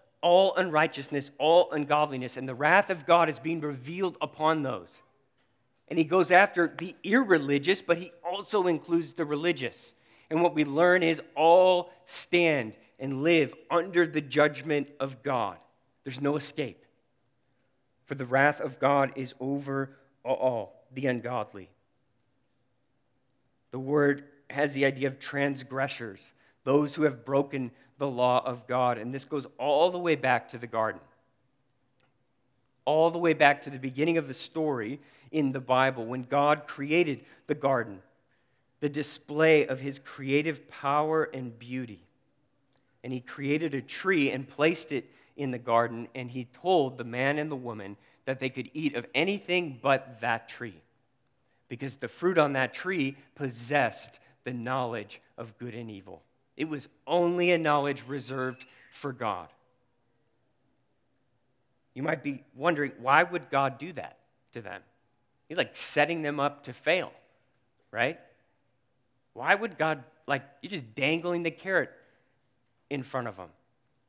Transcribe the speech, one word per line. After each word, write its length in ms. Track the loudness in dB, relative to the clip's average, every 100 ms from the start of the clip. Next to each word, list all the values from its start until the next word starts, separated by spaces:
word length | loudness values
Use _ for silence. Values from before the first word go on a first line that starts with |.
| _ _
all 340 | 4 6 6 2
unrighteousness, 760 | 0 2 2 -2 -6 -6 -6 -2
all 320 | 4 6 4
ungodliness, 680 | 0 0 2 0 -2 -8 -8
and 120 | -10
the 60 |
wrath 360 | -2 4 4 4
of 160 | -4 4
God 220 | 4 4
is 100 | 0
being 220 | -6 -4
revealed 580 | -6 -8 -10 -4 -4 -4
upon 420 | -8 -2 0 2
those. 400 | -2 -6 -12 -20 _ _ _ _ _ _ _ _ _
And 100 | -2
he 60 |
goes 260 | 2 2 6
after 360 | 6 6 4 0
the 300 | -2 -10 -8
irreligious, 760 | 2 2 6 4 4 2 2 0
but 180 | 0 -2
he 120 | -2 -10
also 420 | -8 -8 -2 0 2
includes 460 | 0 0 -2 -2
the 120 | -6
religious. 680 | -4 -2 -2 -2 -6 -10 -20 _ _ _ _
And 120 | 2
what 120 | 2
we 100 | 2
learn 380 | 0 4 4 6
is 200 | 4 0 -4 2
all 560 | 8 8 8 4 0 -14 -12
stand 680 | -10 0 2 4 2 -2 -10 _ _
and 240 | -6 0
live 320 | 4 4 2 -4 -2
under 360 | -2 2 2 2
the 140 | 0
judgment 680 | -2 2 2 2 -2 -2 -2 -6
of 240 | -6 -6
God. 360 | -4 -2 -4 -6 _ _ _ _
There's 180 | -14 -2
no 160 | 0 0
escape. 480 | -4 -8 -8 -10 _ _ _ _ _ _ _ _ _ _ _ _
For 100 | _
the 120 | -10 0
wrath 340 | 4 4 2
of 180 | -6 0
God 340 | 2 2 2 -4
is 180 | -10 -8
over 560 | -6 -4 -4 -6 -6 -12 _ _
all, 600 | -4 0 0 -2 -6 -14 _
the 140 | -4 -2
ungodly. 640 | -2 -4 -6 -6 -12 -20 _ _ _ _ _ _ _ _ _ _ _ _ _ _ _ _ _ _ _ _
The 80 | -10
word 520 | 0 2 4 2 -6 _ _
has 240 | -2 0
the 140 | 2 0
idea 220 | 0 -4
of 100 | -4
transgressors, 1120 | -8 -2 -2 -2 -8 -4 -4 -6 -12 -14 -20 _ _ _
those 320 | 2 2 2
who 80 | 2
have 240 | 0 0 0
broken 460 | 0 0 -4 -8 -10 _ _
the 100 | -4
law 340 | 2 4 4
of 240 | 2 -6 -2
God. 300 | 2 2 0
And 180 | -6
this 120 | -10 -6
goes 200 | -6 -8 -4
all 320 | 2 4 4
the 80 | 2
way 180 | 0 2
back 320 | 2 2 0
to 100 | -12
the 80 | -6
garden, 360 | -2 -2 -4 -14 _ _ _ _ _ _ _ _ _ _ _ _ _ _ _ _ _ 0
all 240 | 4 4
the 80 | 4
way 160 | 0
back 260 | 6 4 4
to 80 | -4
the 80 | -8
beginning 380 | -8 -2 0 0
of 120 | -2
the 60 |
story 680 | -10 -8 -4 -2 -2 -4 -8 -14 _ -6
in 220 | -2 0
the 80 | -2
Bible 460 | 2 4 4 2 -6
when 160 | -8
God 440 | -2 2 4 2 -2
created 580 | -10 0 2 2 -2 -10 -20 -6
the 80 |
garden, 480 | -2 0 0 -2 -10 -20 _ _ _ _ _ _ _
the 80 | -6
display 800 | -4 -8 -12 -8 2 6 6 4
of 140 | -2
his 180 | -6 -10
creative 720 | -16 -12 0 0 0 -6 -12
power 560 | -8 -2 0 0 0
and 340 | -2 -6 -12 -14
beauty. 480 | -10 -10 -10 -14 _ _ _ _ _ _ _ _ _ _
And 100 | -10
he 80 | -10
created 540 | -10 -6 -2 0 -2
a 80 | -6
tree 480 | -8 -6 0 2 2
and 180 | 0 -6
placed 440 | 0 2 2 -4
it 180 | -8 -8 _ _ -8
in 140 | -6
the 80 | -6
garden, 500 | 0 2 2 -4 -12
and 160 | -12 -10
he 140 | -10
told 520 | -12 -6 2 2 2 -4
the 80 |
man 340 | -8 -2 0 0
and 120 | -4
the 60 | -6
woman 400 | -8 -10 -12 -16 _ _
that 140 | -8 -4
they 100 | -4
could 220 | -6 -8
eat 220 | -4 -4
of 120 | -4 -4
anything 640 | -2 0 -2 -2 -2 -2 -4
but 380 | 0 0 -2 -6
that 280 | -4 -4 -6
tree, 320 | -14 -14 -14 _ _ _ _ _ _ _ _ _
because 280 | -12 -12 -10
the 120 | -12
fruit 300 | -2 2 4
on 140 | 2
that 200 | 2 -2
tree 440 | -4 -4 -2 -2 -6 _
possessed 840 | -10 -8 -8 -2 0 0 -2 -14 -18 _ _
the 80 | -10
knowledge 680 | -8 -4 -4 -4 -6 -10 -18 _ -16
of 220 | -16 -14
good 160 | -14
and 160 | -12 -12
evil. 320 | -14 -18 -20 _ _ _ -8
It 120 | -6
was 200 | -6 -12 _
only 460 | -2 0 2 2 2
a 80 | 2
knowledge 460 | 2 2 0 -4 -8
reserved 580 | -10 -8 -6 -6 -8 -16 _ _
for 200 | -12 -10
God. 360 | -6 -6 -6 -10 _ _ _ _ _ _ _ _ _ _ _ _ _ _ _ _ _ _ _ _ _ _ _ _
You 100 | -6
might 180 | -4 -4
be 220 | -6 -8 -14
wondering, 380 | -4 -2 0 -4 -4
why 260 | 4 4
would 260 | 4 -2 -2
God 260 | -2 -2 -4
do 160 | -12
that 240 | -12 -14 -18 _ _ _
to 100 | -18
them? 180 | -14 -16 -18 _ _ _ _ _ _
He's, 100 | -4
like, 160 | -4
setting 480 | -6 -2 0 0 0
them 160 | -4 -2
up 240 | -2 -4
to 80 | -14
fail, 400 | -6 0 0 -2 -12 _ _ _ _ _ _ _
right? 300 | -2 -2 -2 -16 _ _ _ _ _ _ _ _ _ _
Why 220 | -6 2
would 220 | 2 0 -2
God, 280 | -2 -2 -8 _ -6
like, 160 | -6 -6 _
you're 80 | -12
just 240 | -10 -10
dangling 480 | -2 0 0 -2 -2
the 80 | -4
carrot 400 | -6 -2 -2 -2 -8 _ _ _ _ _ _ _ _ _
in 140 | -8
front 240 | -6 -6 -6
of 100 | -10
them. 140 | -16 _ _ _ _ _